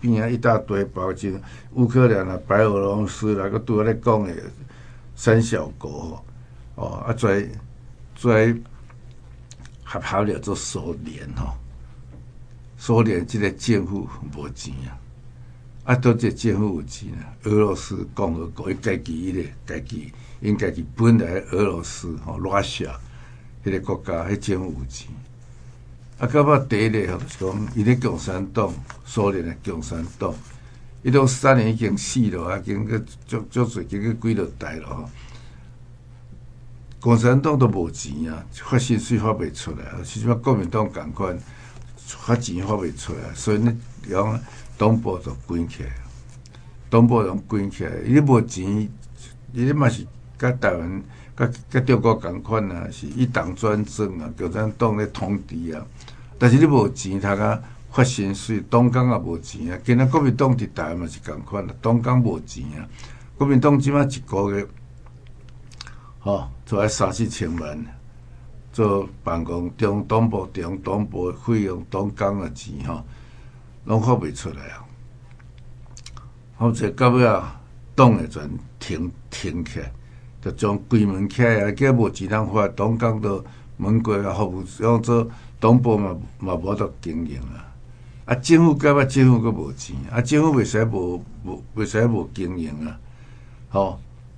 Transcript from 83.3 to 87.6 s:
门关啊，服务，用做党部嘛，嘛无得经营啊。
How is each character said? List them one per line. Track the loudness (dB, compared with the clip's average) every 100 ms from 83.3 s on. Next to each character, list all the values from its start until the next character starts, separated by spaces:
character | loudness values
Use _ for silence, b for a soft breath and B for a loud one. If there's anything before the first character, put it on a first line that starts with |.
| -4 -6 B B -4
门 | 2 4
关 | 4 0
啊， | 0
服 | 0 -2
务， | -2 -8 0
用 | 4 4
做 | 4 2 2 B B B
党 | 6 8
部 | 6 2
嘛， | 2 -4 -10 -8
嘛 | -4
无 | -2 -2
得 | -2 -2 -6
经 | -6 -4 -6
营 | -8 -10
啊。 | -12